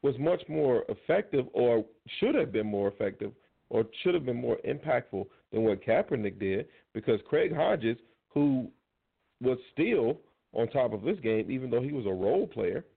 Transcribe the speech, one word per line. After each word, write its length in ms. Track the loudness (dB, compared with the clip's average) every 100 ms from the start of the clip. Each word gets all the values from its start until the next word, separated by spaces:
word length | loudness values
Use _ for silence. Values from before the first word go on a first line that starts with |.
was 140 | 0 0
much 240 | 0 0 -2
more 360 | 0 2 2 0
effective, 580 | -8 0 0 2 -2 -2
or 320 | 2 4 4 0 -12 -16 -2
should 160 | 0
have 180 | 2 0
been 140 | 0 -2
more 220 | 0 -2
effective, 440 | 0 -4 -4 -10 -10 _ _ _
or 160 | -2 -2 -2
should 120 | 0
have 100 | 0
been 160 | -2 -4
more 160 | -2 -2 -2
impactful 600 | -6 -2 -2 -2 -8 -8 _ _
than 120 | 0
what 200 | 0 0
Kaepernick 540 | 0 0 0 -4 -4 -4
did, 280 | -2 -2 -4 -16 _
because 260 | -8 0 -2 0
Craig 260 | 0 0
Hodges, 440 | 0 0 2 0 -4 _ _ _
who 400 | 0 2 2 -2 -12 _ _ _ _ _ _
was 160 | -2 -2 -6
still 480 | -2 0 2 0 -2 _ _ _
on 160 | -2 0
top 240 | 2 0
of 100 | 0
this 160 | -4 -2
game, 300 | 0 0 0
even 180 | -4 0
though 140 | -2
he 100 | 0
was 140 | -4 -2
a 40 |
role 360 | 0 2 2 0
player 380 | -2 -4 -4 -8